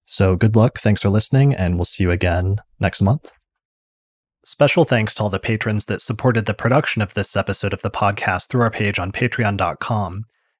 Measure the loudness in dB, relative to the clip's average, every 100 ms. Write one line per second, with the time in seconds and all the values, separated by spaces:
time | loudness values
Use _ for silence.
0 | -8 0 2 4 4 4 4 2 0 2
1 | 2 2 2 4 4 2 0 0 -2 0
2 | 0 2 0 0 0 -2 -6 -4 -4 2
3 | 2 0 -4 _ _ _ _ _ _ _
4 | _ _ _ _ -10 0 2 4 2 2
5 | 0 -2 -4 -2 -2 -2 -2 -2 -2 -4
6 | -6 -2 0 2 0 -2 0 0 0 -2
7 | -4 -4 -4 -4 -4 -4 -4 -4 -6 -2
8 | 0 0 -2 -2 -2 0 0 0 -2 -2
9 | -6 -2 -2 0 -2 0 -2 -4 -4 -4
10 | -4 -8 -14 _ _